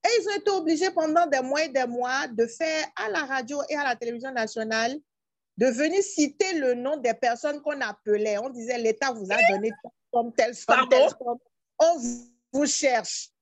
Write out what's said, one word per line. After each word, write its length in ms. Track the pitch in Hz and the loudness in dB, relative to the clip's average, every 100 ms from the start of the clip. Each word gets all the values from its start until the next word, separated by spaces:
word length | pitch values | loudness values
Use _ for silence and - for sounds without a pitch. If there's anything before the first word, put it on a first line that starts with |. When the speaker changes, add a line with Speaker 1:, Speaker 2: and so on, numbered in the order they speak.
| - | 2
Speaker 1:
Et 40 | 466 | 2
ils 60 | 370 | 0
ont 80 | 403 | -2
été 160 | - | 0
obligés 400 | 381 320 311 381 | 0 0 0 0
pendant 340 | 359 311 320 339 | 0 0 2 2
des 140 | 269 | 0
mois 220 | 254 285 | 0 -2
et 60 | 320 | 0
des 160 | 262 254 | -2 -2
mois 420 | 240 247 262 302 | -4 -4 -4 -4
de 180 | 220 233 | -2 -2
faire 400 | - 320 311 311 - | -2 -4 -2 -4 -6
à 140 | 427 | -4
la 100 | 359 | -4
radio 420 | 269 269 233 285 - | -4 -4 -4 -8 -4
et 60 | 294 | -4
à 80 | |
la 120 | 277 240 | -2 -4
télévision 360 | 233 240 262 | -6 -8 -6
nationale 680 | 254 220 - 220 220 233 294 _ _ _ _ _ - | -4 -4 -4 -2 0 -2 -4 _ _ _ _ _ 0
de 100 | 247 | 2
venir 340 | 233 302 381 | 2 0 2
citer 560 | 392 - 285 - 381 339 | -2 0 -2 0 -2 0
le 140 | 262 | 0
nom 240 | 247 254 302 | 0 -2 -2
des 160 | 240 | -2
personnes 480 | 226 247 240 294 294 | 0 0 0 -4 -4
qu'on 180 | 294 285 | -4 -4
appelait. 560 | 226 208 - 208 214 208 | -6 -6 0 0 2 -2
On 100 | 247 | -4
disait, « 280 | 240 233 247 | -8 -6 -2
L'État 320 | 226 220 269 | 0 0 -2
vous 160 | 233 190 | -4 -2
a 60 | 208 175 | 4 4
donné 180 | 196 220 | 4 -2
telle 220 | 220 - _ _ | -6 -18 _ _
somme, 200 | 240 233 233 | -2 0 0
telle 200 | 226 240 | 0 -2
somme, 100 | - 254 | 2 2
Speaker 2:
Pardon ? 140 | 254 | 6
Speaker 1:
telle 200 | 262 294 | 6 6
somme. 280 | - 240 240 _ _ _ _ | 2 -6 -8 _ _ _ _
On 200 | 320 339 240 240 - _ _ | 4 4 -4 -8 -14 _ _
vous 140 | 262 294 | 0 0
cherche. » 640 | - 277 240 185 - - _ | 2 2 0 -2 -10 -12 _